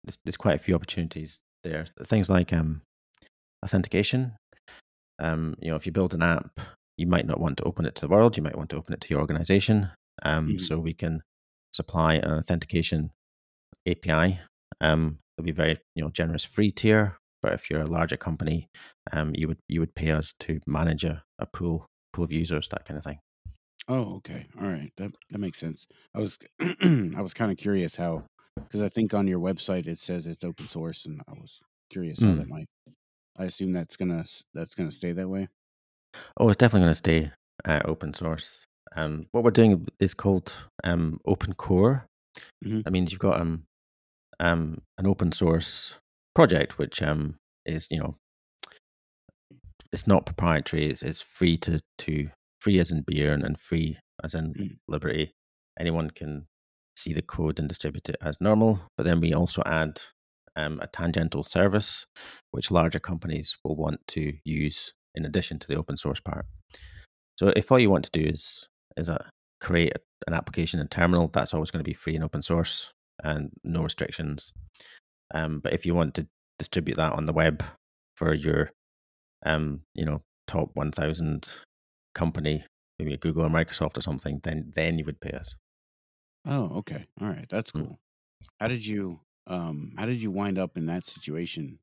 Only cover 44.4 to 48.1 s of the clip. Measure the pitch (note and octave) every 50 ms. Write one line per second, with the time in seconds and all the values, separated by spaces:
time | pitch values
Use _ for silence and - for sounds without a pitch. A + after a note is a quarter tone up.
44.4 | F2 F2 E2+ E2 D#2+ D#2 D#2+ - - _ _ - F#2 G2 F#2+ - F2+ F2 D#2+ -
45.4 | F#2 E2 E2 E2+ - - - - - - - - _ _ _ _ _ _ _ -
46.4 | D#3+ G#2 F2+ D2+ D2 - - - D2 - - - - D2+ D2+ D2+ D2+ D2 D2+ _
47.4 | _ _ _ _ _ - D#2+ D#2+ - - - E2 - -